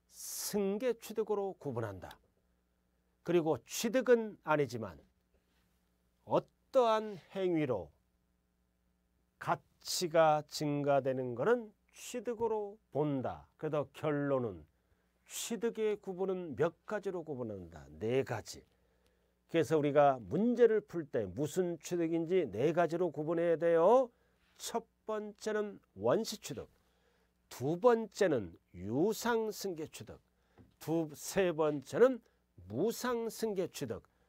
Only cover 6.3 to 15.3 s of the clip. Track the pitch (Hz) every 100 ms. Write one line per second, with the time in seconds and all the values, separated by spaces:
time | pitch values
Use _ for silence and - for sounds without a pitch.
6.3 | 160 - _ _ 262 233 220 220 190 -
7.3 | 196 190 165 147 107 80 _ _ _ _
8.3 | _ _ _ _ _ _ _ _ _ _
9.3 | - - 170 _ _ - - 180 165 160
10.3 | 151 147 - 151 143 143 139 131 131 127
11.3 | 117 156 247 214 _ _ - - 247 220
12.3 | 220 226 220 202 208 _ 135 151 139 110
13.3 | 85 - - 156 147 135 - 156 143 143
14.3 | 135 120 87 76 _ _ _ _ _ -